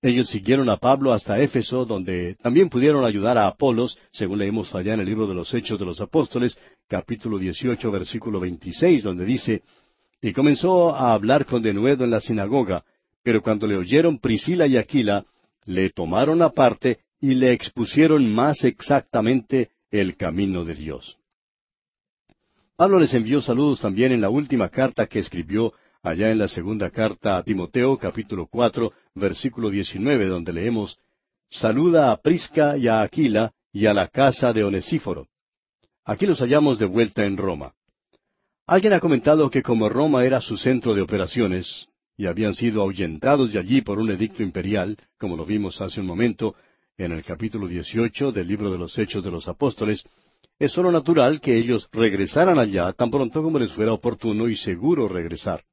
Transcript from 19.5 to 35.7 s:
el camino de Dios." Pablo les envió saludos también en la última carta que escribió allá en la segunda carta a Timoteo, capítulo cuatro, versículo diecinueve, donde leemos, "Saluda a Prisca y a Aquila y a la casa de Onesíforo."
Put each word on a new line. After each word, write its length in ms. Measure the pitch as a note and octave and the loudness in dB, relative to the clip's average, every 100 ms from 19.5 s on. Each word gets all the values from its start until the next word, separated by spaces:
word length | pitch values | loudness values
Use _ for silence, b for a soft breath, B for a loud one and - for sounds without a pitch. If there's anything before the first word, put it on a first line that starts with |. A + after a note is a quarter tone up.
| C3+ A#2 _ _ | -2 -2 _ _
el 240 | G#2 F#2+ - | -2 -2 -2
camino 500 | F2 E2 G2 F#2 E2 | -6 -2 -2 -2 -6
de 80 | |
Dios." 440 | D#2 D#2 C2+ - - _ _ _ _ _ _ _ _ _ _ _ _ _ _ _ _ | -10 -10 -12 -14 -20 _ _ _ _ _ _ _ _ _ _ _ _ _ _ _ _
Pablo 240 | F3+ G3 | 4 6
les 140 | D3 | 4
envió 260 | B2+ A2 C#3+ | 2 0 -2
saludos 380 | B2+ A#2+ D3 C3 | 0 0 0 0
también 320 | G#2+ G2 B2+ | -2 0 2
en 100 | B2 | 2
la 100 | G2 | 0
última 360 | B2 C#3+ C3 F#2 | 0 -2 -2 -2
carta 360 | - C3 - A2 | 0 -2 -2 -4
que 140 | A2 | -4
escribió 540 | F#2 F2+ D#2+ G2+ A2+ b b b | -6 -8 -6 -2 -2 b b b
allá 300 | F2 E2 G#2+ | -6 -2 0
en 80 | A2 | 2
la 80 | G2 | 0
segunda 420 | - F2 A2 F#2+ | -4 -8 -6 -6
carta 480 | - A2 G2 G#2+ F#2+ | -2 -4 -2 -4 -4
a 60 | |
Timoteo, 520 | F2+ G2+ F2 B2+ B2+ C3+ | -2 -4 -2 -2 0 0
capítulo 520 | F#2+ - A2 G2 E2 | -4 -8 -10 -10 -8
cuatro, 440 | A2+ A#2+ B2+ A#2 b b | 0 0 0 -6 b b
versículo 560 | - F#2+ F2 C3+ A#2+ A2 | -4 -4 -2 -6 -4 -4
diecinueve, 560 | G2 F#2+ F#2 A2+ C#3 G2 | -4 -6 -4 -2 0 0
donde 260 | F2+ E2+ | -2 -6
leemos, 460 | E2+ G2+ A#2 G2+ - _ _ _ _ _ | -6 -4 -4 -6 -12 _ _ _ _ _
"Saluda 640 | - A2 A2+ E3+ E3+ C#3 | -4 -2 2 4 4 4
a 80 | G#2+ | 2
Prisca 560 | D3 F3 - - D3 C#3+ | 0 0 0 0 2 2
y 120 | A#2+ | 2
a 160 | A2 | 2
Aquila 500 | G#2 - D3 G#2+ A2+ _ _ | 0 0 2 2 0 _ _
y 140 | G2+ G#2+ | 0 2
a 80 | |
la 140 | G2+ F2+ | 2 0
casa 440 | - C3+ B2 B2+ | 2 2 2 0
de 120 | A2 | 2
Onesíforo." 640 | G#2 G2 - E3 - D#2+ C2+ _ _ _ _ | 0 -2 -4 -6 -4 -10 -10 _ _ _ _